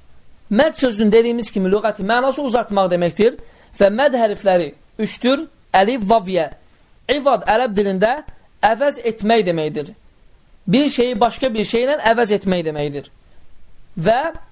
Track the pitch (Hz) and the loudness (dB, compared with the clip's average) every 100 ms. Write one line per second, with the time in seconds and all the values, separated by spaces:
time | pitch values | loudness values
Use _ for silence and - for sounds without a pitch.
0 | - - - - - 202 311 320 254 208 | -20 -20 -20 -20 -4 0 2 2 -2 0
1 | 214 220 233 233 226 214 185 202 214 208 | 4 4 4 0 -4 -2 0 0 0 -4
2 | 190 240 262 262 277 226 214 202 190 175 | -2 0 0 -2 -2 -2 0 0 0 2
3 | 175 - 214 - - - _ - 196 208 | 0 2 2 0 -8 -20 _ 2 2 4
4 | 285 247 226 202 196 185 156 - _ - | 2 2 0 0 2 2 0 -8 _ -6
5 | 214 - 240 285 320 _ _ 190 196 262 | -6 -2 0 0 -2 _ _ 2 2 0
6 | 196 226 185 180 151 - _ _ _ _ | 2 0 2 -2 -4 -6 _ _ _ _
7 | - 285 277 233 180 220 254 196 202 190 | -4 -2 0 0 2 0 0 0 -2 0
8 | 214 277 302 - _ _ - 220 285 285 | -2 -2 -10 -20 _ _ -2 0 0 -2
9 | 233 220 202 233 180 165 156 151 147 214 | -4 -4 0 2 2 -2 -4 -6 -10 -14
10 | - _ _ _ _ - - 220 294 - | -20 _ _ _ _ -12 0 2 2 0
11 | 240 233 233 - 262 220 196 226 254 294 | -2 0 0 0 -4 -2 -2 0 0 0
12 | 220 226 226 202 196 180 160 151 147 143 | 2 2 2 0 0 -2 -2 -4 -6 -8
13 | - - - - - - - - - - | -14 -20 -20 -20 -18 -18 -18 -20 -14 -2
14 | 165 233 320 320 - | 0 2 0 -8 -16